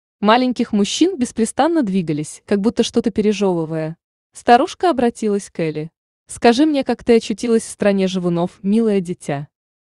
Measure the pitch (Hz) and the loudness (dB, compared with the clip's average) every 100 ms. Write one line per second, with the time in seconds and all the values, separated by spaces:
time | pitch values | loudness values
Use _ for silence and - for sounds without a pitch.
0 | _ _ 202 247 254 233 233 208 208 - | _ _ 2 4 2 -2 -2 0 0 2
1 | 349 330 240 - 226 - 302 330 208 190 | 0 0 -4 -2 -2 0 0 2 0 -2
2 | 165 147 156 - - 202 214 208 226 240 | -2 -4 -8 -12 -4 -2 0 0 -2 -2
3 | 190 214 208 202 196 170 156 160 156 165 | -2 0 0 0 0 -2 -4 -6 -6 -10
4 | _ _ _ - - 240 339 - 359 262 | _ _ _ -6 2 4 2 -2 -2 0
5 | 240 - 214 202 - - 160 151 160 - | -2 -2 -4 -4 -6 -6 -6 -6 -10 -14
6 | _ _ - - 240 233 311 285 262 240 | _ _ -20 2 4 4 2 2 -2 -2
7 | - 226 - 202 247 226 - - 208 196 | 2 2 2 -4 0 -2 -2 -2 0 2
8 | 190 190 175 170 180 - 196 220 226 196 | 0 -2 -2 -2 -2 -4 0 2 2 0
9 | 175 180 - 143 147 _ _ _ | -2 -8 -6 -8 -8 _ _ _